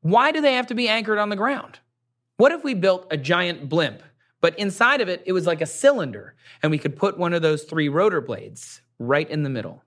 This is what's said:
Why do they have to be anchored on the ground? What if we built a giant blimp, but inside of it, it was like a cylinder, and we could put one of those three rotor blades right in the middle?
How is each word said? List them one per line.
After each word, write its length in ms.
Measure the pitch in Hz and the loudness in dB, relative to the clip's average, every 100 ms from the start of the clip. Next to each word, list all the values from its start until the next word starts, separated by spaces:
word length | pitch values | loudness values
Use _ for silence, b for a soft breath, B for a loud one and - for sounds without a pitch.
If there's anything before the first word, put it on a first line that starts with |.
Why 300 | 156 240 277 | 4 4 4
do 100 | 311 | 2
they 100 | 294 | 2
have 140 | 254 247 | 2 -2
to 80 | |
be 120 | 233 240 | -2 0
anchored 300 | 220 214 214 | 0 0 -2
on 140 | 208 | -2
the 60 | 202 | -2
ground? 420 | 226 262 - - _ _ _ _ _ - | -2 -4 -8 -20 _ _ _ _ _ 4
What 160 | 254 | 4
if 100 | 330 | 4
we 120 | 294 | -4
built 320 | 220 190 185 185 | 0 2 2 -2
a 60 | 156 | -6
giant 540 | 135 175 180 170 139 | 0 0 0 -4 -4
blimp, 320 | 160 147 107 - _ _ _ | 0 0 -4 -20 _ _ _
but 160 | 170 160 | 0 2
inside 420 | 202 185 240 277 | -6 2 2 2
of 80 | 196 | -2
it, 140 | 175 | -4
it 80 | - | -2
was 140 | 185 165 | 0 0
like 160 | 165 | -2
a 40 | 160 | -4
cylinder, 680 | - 277 277 143 104 - _ B B | 2 4 4 -2 -8 -16 _ B B
and 80 | 156 | -2
we 60 | 151 | 0
could 180 | - | -4
put 220 | 143 196 175 | -2 -2 -2
one 160 | 175 | -2
of 80 | 170 | 0
those 220 | 160 151 | 0 0
three 260 | - 160 147 | -4 -2 0
rotor 320 | 147 208 175 | 2 2 0
blades 600 | 123 101 101 - - - _ _ | -6 -10 -12 -18 -20 -20 _ _
right 300 | 117 143 156 | 0 0 0
in 140 | 151 | -4
the 60 | 143 | -4
middle? 320 | 127 92 - | -4 -8 -14